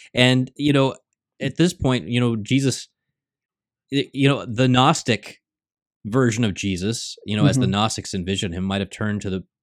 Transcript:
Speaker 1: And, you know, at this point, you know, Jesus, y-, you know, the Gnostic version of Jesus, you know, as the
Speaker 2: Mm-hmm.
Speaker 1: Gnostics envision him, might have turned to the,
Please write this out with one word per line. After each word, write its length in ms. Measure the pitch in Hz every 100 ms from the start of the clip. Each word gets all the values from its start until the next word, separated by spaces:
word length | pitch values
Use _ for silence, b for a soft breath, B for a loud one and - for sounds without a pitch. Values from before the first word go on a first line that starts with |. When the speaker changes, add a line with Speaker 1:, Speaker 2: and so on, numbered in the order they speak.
| B
Speaker 1:
And, 380 | 123 123 127 127 -
you 180 | 147
know, 220 | 139 135 - _ _ _ _
at 160 | 131 -
this 160 | 170
point, 340 | 175 139 123 80
you 100 | 120
know, 160 | 123 113
Jesus, 540 | 101 131 135 - - _ _ _ _ _ _ _ _ _ _
y-, 180 | 139 -
you 140 | 135 139
know, 180 | 131 95
the 220 | 110 131
Gnostic 720 | 127 135 165 - 107 - - _ _ _ _ _ _ 104
version 380 | 120 123 107
of 100 | 113 90
Jesus, 600 | 101 90 98 120 - - -
you 120 | 107
know, 80 | 139
as 120 | 131
the 60 |
Speaker 2:
Mm-hmm. 80 | 123
Speaker 1:
Gnostics 420 | 101 110 - -
envision 380 | 98 87 98 101
him, 100 | 85
might 180 | 95 98
have 80 | 95
turned 320 | - 107 104
to 80 | 101
the, 140 | 95 - _